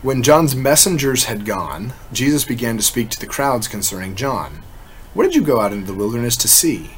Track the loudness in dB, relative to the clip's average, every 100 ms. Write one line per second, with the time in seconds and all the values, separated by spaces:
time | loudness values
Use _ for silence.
0 | 0 2 6 6 6 2 2 4 4 2
1 | 0 0 -2 -4 -4 -4 -4 -6 -8 -10
2 | -10 -2 2 2 0 -2 -2 0 0 -2
3 | -4 -6 -8 -2 0 0 -2 -4 -6 -6
4 | -8 -6 -4 -4 -6 -12 -16 -18 -20 -20
5 | -8 0 2 4 4 2 2 -2 -6 -4
6 | -2 -2 -2 0 4 4 4 -2 -8